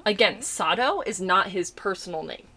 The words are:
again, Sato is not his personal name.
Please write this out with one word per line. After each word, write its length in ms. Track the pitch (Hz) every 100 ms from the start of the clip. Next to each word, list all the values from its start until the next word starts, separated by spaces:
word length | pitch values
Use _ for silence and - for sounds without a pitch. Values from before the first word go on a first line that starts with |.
| 214
again, 360 | 202 208 196
Sato 600 | 277 - 160 180 254 392 -
is 160 | 214
not 260 | 185 185 196
his 240 | 185 175
personal 520 | - 202 185 - 160
name. 240 | 156 - -